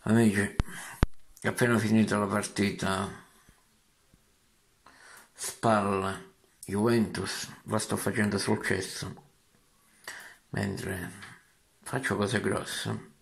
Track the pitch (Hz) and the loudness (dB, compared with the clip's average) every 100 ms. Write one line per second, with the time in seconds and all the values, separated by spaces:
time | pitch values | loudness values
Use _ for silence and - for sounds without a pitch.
0 | - 113 113 98 101 - - - - - | 4 6 6 4 0 -2 -6 -6 -14 2
1 | - - - - 107 - 123 117 107 110 | 2 2 -14 -6 -4 0 2 4 4 4
2 | 104 104 101 104 98 - 101 90 95 95 | 4 2 2 0 -2 0 0 0 -2 -2
3 | 98 - - - _ - _ _ _ _ | -4 -8 -18 -20 _ -20 _ _ _ _
4 | _ _ _ _ _ _ _ _ - - | _ _ _ _ _ _ _ _ -20 -20
5 | - - - - - - 117 107 101 98 | -20 -20 -20 -10 -10 -2 4 4 4 2
6 | 95 92 - _ _ _ - 98 110 117 | 0 -4 -10 _ _ _ -6 2 4 4
7 | 101 - 95 - - - - 107 - 98 | 2 0 -6 -6 -8 -14 -4 -4 -2 -2
8 | - 101 104 101 95 107 - 95 - - | -2 0 2 2 0 0 0 -2 -2 -8
9 | - 73 - _ _ _ _ _ _ _ | -10 -10 -18 _ _ _ _ _ _ _
10 | - - - - _ - 101 95 95 95 | -16 -16 -16 -20 _ -4 -4 -4 -6 -6
11 | 87 98 101 - _ _ _ _ - 131 | -8 -12 -18 -20 _ _ _ _ -6 -4
12 | 131 98 101 104 98 104 - - 110 110 | -2 0 0 0 0 -2 -4 -6 -4 -6
13 | - _ | -8 _